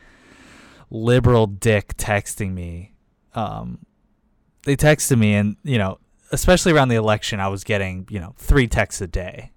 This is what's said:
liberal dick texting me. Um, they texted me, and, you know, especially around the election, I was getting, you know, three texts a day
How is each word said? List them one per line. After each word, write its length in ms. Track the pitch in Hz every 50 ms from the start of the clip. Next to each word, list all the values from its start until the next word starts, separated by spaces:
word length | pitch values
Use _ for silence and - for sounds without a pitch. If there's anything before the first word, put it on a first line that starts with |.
| _ _ _ _ _ _ _ _ - - - - - - - - - -
liberal 560 | - 113 110 120 123 127 117 123 123 113 110
dick 500 | 101 101 95 - 117 107 101 - - -
texting 560 | - - - 104 101 - - - - 107 95 92
me. 400 | 90 87 85 85 85 95 - _ _ _ _ _ _ _ _ -
Um, 440 | 117 107 98 107 110 113 120 120 - - _ _ _ _ _ _ _ _ _ _ _ _ _ _ _ -
they 120 | 143 139
texted 400 | - 147 151 151 - - - 135
me, 180 | 117 107 104 104
and, 220 | 104 101 104 101 _ -
you 160 | 151 127 110
know, 200 | 98 92 - _ _ _ _ _ _ - 151
especially 400 | - - 180 180 170 - 190 156
around 160 | 143 135 127
the 80 | 117
election, 440 | 113 110 110 107 104 - - 117 98
I 80 | 98 98
was 160 | 98 98 -
getting, 420 | - 107 101 98 95 92 92 92 -
you 100 | 104 95
know, 140 | 85 98 -
three 300 | _ - - 147 139 123
texts 340 | 110 - 117 101 - - -
a 60 | 101
day 460 | 85 - 98 87 92 139 73 - - _